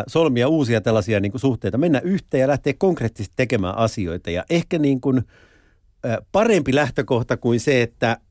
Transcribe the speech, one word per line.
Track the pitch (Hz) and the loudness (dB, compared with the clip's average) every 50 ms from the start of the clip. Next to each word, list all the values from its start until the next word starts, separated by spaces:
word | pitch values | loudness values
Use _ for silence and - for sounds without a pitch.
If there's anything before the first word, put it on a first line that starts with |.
| 107 - | 0 -2
solmia | - 160 165 151 127 120 120 143 | 0 0 2 2 2 2 2 2
uusia | 165 160 135 113 120 110 | 2 2 2 2 0 0
tällaisia, | 98 123 110 110 101 117 107 101 | 2 2 2 2 2 0 0 0
niinku, | 98 104 98 127 | 0 -2 -4 -2
suhteita, | 135 135 117 113 - 98 90 123 | 0 0 -2 0 -4 -4 -2 0
mennä | 160 180 147 123 - | 0 2 0 0 0
yhteen | 180 196 175 - _ - 135 | -2 -2 -2 -2 _ 0 0
ja | 131 139 | 2 2
lähteä | 143 127 - 147 131 - | 0 0 -2 -4 -2 0
konkreettisesti | 196 190 170 - 120 110 - - 104 - - | 0 0 0 0 -2 -6 -4 -6 -10 -8 -4
tekemään | - 131 120 127 104 92 90 98 113 | -4 -2 0 0 -2 -2 -2 -2 0
asioita. | 117 113 - - 95 82 82 87 - 87 | -2 -2 0 -4 -6 -6 -6 -8 -6 -6
Ja | 85 90 - - | -6 -6 -2 0
ehkä, | 170 170 165 - 175 165 | -2 -2 0 -2 -2 0
niinku, | 147 139 135 127 - 143 127 | 2 0 0 0 0 0 0
ö, | 127 110 - _ _ - _ _ _ _ _ _ _ _ _ _ _ - 123 113 - - _ | 0 -2 -4 _ _ -20 _ _ _ _ _ _ _ _ _ _ _ -6 -6 -6 -6 -6 _
parempi | - 190 226 233 214 170 135 135 127 | 0 2 2 4 2 2 2 2 2
lähtökohta | 143 151 123 - - 123 - 131 113 110 - 123 110 | 2 2 0 -2 -4 -2 0 0 -2 0 -2 -4 -2
kuin | - 120 117 117 | 0 0 0 0
se, | - 151 135 123 | 2 2 2 2
että, | 117 117 - - - 113 113 - _ _ | 2 0 -2 -2 -2 -2 -2 -2 _ _